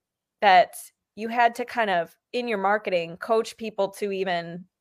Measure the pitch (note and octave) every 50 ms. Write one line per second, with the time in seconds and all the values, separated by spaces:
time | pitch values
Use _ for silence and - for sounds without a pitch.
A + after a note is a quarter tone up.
0 | _ _ _ _ _ _ _ - A3 G3+ F#3 F3+ - - - - - - _ _
1 | _ _ _ G3+ A3 A3+ A#3 B3 A#3+ A#3 A#3 - A#3+ - - A#3+ A3 G3+ F3+ E3+
2 | E3 - _ _ _ _ - B3 A#3+ A#3+ G#3+ G3 F#3+ G3 G#3 G#3+ G#3+ G3+ F#3 E3+
3 | E3 E3 E3+ - - - A3+ A3 A3+ - - - A3+ G#3+ - - G3 F#3+ - -
4 | G#3 G3+ G3 F#3+ F#3+ F#3+ F3 E3+ E3+ E3+ E3+ F3+ F#3 _ _ _